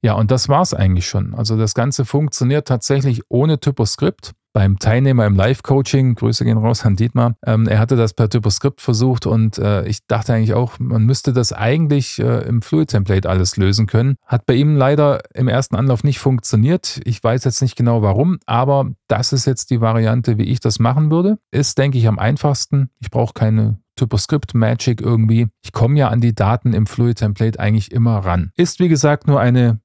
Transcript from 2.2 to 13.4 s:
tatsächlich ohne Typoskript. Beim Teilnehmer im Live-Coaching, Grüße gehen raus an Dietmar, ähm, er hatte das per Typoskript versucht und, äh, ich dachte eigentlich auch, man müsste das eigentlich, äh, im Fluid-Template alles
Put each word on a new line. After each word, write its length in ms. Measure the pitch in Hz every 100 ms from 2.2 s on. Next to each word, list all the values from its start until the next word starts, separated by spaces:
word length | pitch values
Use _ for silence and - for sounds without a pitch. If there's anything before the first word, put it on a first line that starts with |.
| 151 - 123 143 -
tatsächlich 540 | 123 - 139 135 117 -
ohne 300 | 123 147 151
Typoskript. 760 | - 135 110 - - - - - _
Beim 240 | - 98 98
Teilnehmer 460 | 101 117 135 127
im 100 | 107
Live-Coaching, 800 | 98 101 131 - 139 131 139 131
Grüße 300 | 117 117 117
gehen 140 | 120 110
raus 260 | 110 117
an 100 | 110
Dietmar, 420 | 95 117 123 120 117 -
ähm, 200 | 110 113
er 120 | 107
hatte 180 | 117 127
das 160 | 113
per 160 | - 110
Typoskript 540 | 123 107 - 143 -
versucht 420 | - 113 127 123
und, 320 | - 113 110 104
äh, 300 | 101 104 -
ich 200 | 107 _
dachte 280 | 117 110
eigentlich 180 | 113 110
auch, 260 | 107 123 -
man 280 | 127 117 110
müsste 260 | 135 -
das 220 | 127 113
eigentlich, 640 | - 110 147 160 147 127 -
äh, 280 | 120 120 -
im 140 | 117
Fluid-Template 680 | - 156 156 117 98 98 98
alles 260 | 92